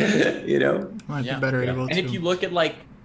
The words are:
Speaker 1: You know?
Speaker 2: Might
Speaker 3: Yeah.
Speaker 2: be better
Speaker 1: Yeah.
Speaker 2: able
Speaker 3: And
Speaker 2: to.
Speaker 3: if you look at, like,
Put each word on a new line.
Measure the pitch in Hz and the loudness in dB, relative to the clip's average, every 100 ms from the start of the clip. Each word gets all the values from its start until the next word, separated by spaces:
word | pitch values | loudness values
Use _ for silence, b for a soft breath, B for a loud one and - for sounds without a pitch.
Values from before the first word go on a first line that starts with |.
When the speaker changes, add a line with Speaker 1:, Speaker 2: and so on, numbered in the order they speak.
| - - - - - | 2 4 2 0 0
Speaker 1:
You | 71 | 2
know? | 69 - 202 214 - | 4 2 -2 -10 -8
Speaker 2:
Might | 143 | -4
Speaker 3:
Yeah. | 123 | -4
Speaker 2:
be | 131 | -2
better | 135 131 | 0 0
Speaker 1:
Yeah. | 123 | 0
Speaker 2:
able | 127 131 | -2 0
Speaker 3:
And | |
Speaker 2:
to. | 175 | 0
Speaker 3:
if | 151 | -2
you | 151 | -2
look | 170 180 | 0 0
at, | 190 | 0
like, | 175 156 - - - | 0 0 -2 -16 -20